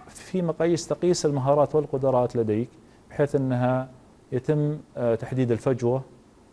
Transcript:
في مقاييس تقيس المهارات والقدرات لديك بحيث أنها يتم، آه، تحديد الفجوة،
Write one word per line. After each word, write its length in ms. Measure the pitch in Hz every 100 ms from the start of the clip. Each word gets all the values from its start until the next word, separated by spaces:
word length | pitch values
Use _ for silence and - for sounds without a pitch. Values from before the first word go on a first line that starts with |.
| -
في 340 | - - 190
مقاييس 460 | 170 156 165 165 -
تقيس 380 | 147 180 175 156
المهارات 500 | 143 131 147 139 151
والقدرات 600 | 143 135 135 127 123 120
لديك 340 | 110 107 123 - - - -
بحيث 260 | - 143 143
أنها 540 | 131 123 123 127 131 - - - -
يتم، 460 | 127 123 151 147 151 - -
آه، 180 | 120 113
تحديد 360 | 120 127 127
الفجوة، 500 | 113 - 123 120 131 135 - - - -